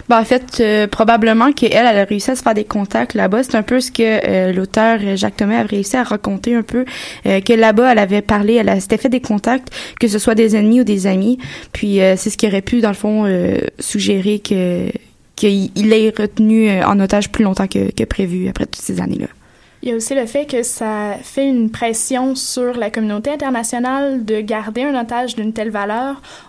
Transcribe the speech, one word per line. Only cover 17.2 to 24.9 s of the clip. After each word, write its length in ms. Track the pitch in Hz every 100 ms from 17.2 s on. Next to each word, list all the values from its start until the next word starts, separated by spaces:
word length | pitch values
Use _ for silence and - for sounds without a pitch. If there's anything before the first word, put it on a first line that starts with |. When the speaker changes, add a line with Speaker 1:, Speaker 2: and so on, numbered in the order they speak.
| 202
Speaker 1:
plus 120 | -
longtemps 240 | 202 190 190
que, 240 | 196 196
que 120 | - 226
prévu 420 | - 185 180 185
après 180 | - -
toutes 160 | -
ces 180 | - 180
années-là. 280 | 180 - - - _ _ _ -
Speaker 2:
Il 60 | 247
y 60 |
a 20 | 226
aussi 180 | 220
le 120 | 277 226
fait 200 | 285 294
que 160 | 254
ça 520 | 240 - 220 214 208 202
fait 240 | - - 277
une 240 | 254 220
pression 640 | 226 233 226 - 254 262 262
sur 400 | - 254 247 240
la 160 | 214
communauté 400 | 226 214 208 277
internationale 960 | 294 277 240 226 240 247 269 277 262 214
de 160 | 214
garder 420 | 214 220 214 226
un 160 | 285